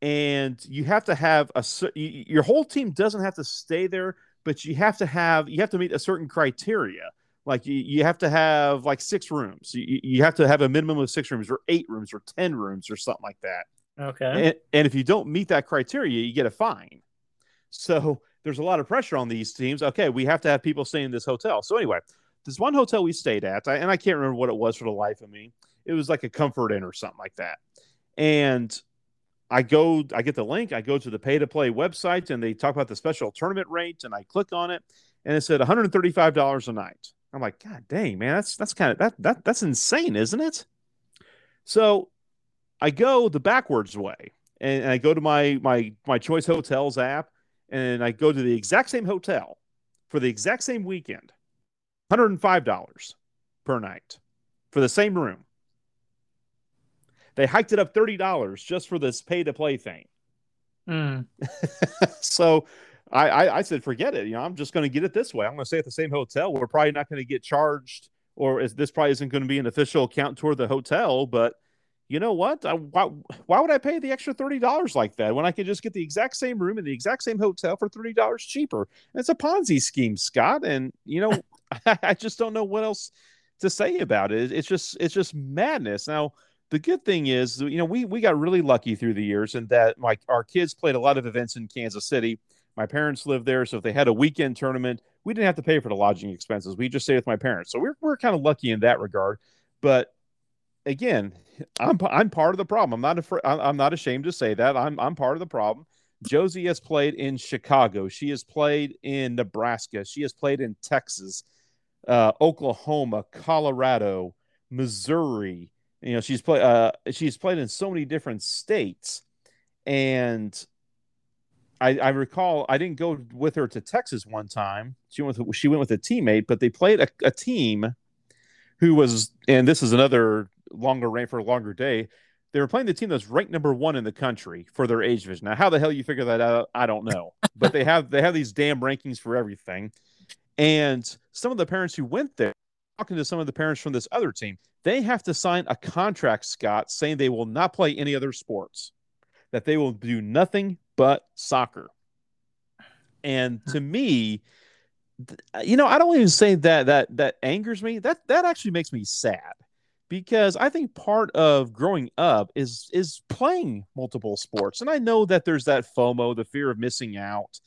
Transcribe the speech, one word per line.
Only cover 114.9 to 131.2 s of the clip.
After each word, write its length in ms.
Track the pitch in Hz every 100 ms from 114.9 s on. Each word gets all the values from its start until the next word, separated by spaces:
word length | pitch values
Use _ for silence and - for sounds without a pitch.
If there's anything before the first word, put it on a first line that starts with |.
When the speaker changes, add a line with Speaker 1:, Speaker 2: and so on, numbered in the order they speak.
| 101 101 160 156 113 98 87 85 _ _ _
Speaker 1:
You 140 | 123 120
know, 40 |
she's 220 | 113 131
play-, 200 | - 151
uh, 300 | 127 120 113 - -
she's 260 | 131 156 -
played 220 | 185 175
in 100 | 120
so 200 | - 196
many 140 | 175
different 400 | 139 156 - 113
states. 800 | - - - 208 104 87 - - _ _ _ _ _ _ -
And 680 | 139 135 131 123 113 107 - - _ _ _ _ _ _ _ _ _ _ -
I, 180 | 127 135
I 120 | 135
recall 560 | 135 131 - 185 156 -
I 100 | 139
didn't 200 | 180 147
go 200 | 170 151 117
with 220 | 123 151 160
her 140 | 127
to 100 | 117
Texas 460 | - 240 - 117 107
one 240 | 110 104
time. 480 | - 101 101 117 131 _
She 140 | -
went 160 | 143 113
with, 180 | 120 110
she 140 | 143
went 100 | 151
with 120 | 139
a 60 | 107
teammate, 480 | - 240 127 107 110
but 140 | 120
they 100 | 123
played 300 | - 185 214
a, 80 | 135 -
a 80 | -
team 640 | - - 247 120 107 110 123 _ _ _ _ _ _ _ -
who 160 | 170 151
was, 360 | 135 113 110 _ -
and 180 | 127 127
this 160 | 160
is 120 | 123
another 560 | 120 135 123 113 107 101 _ -
longer 380 | 101 127 131 120
rant 200 | 113